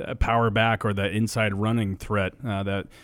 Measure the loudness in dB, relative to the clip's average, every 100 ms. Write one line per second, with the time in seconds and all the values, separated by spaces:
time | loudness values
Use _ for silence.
0 | -8 -2 0 2 2 4 2 2 0 0
1 | 0 0 0 0 0 0 0 0 0 -4
2 | -2 0 -2 -4 -6 -4 -2 -4 -6 -14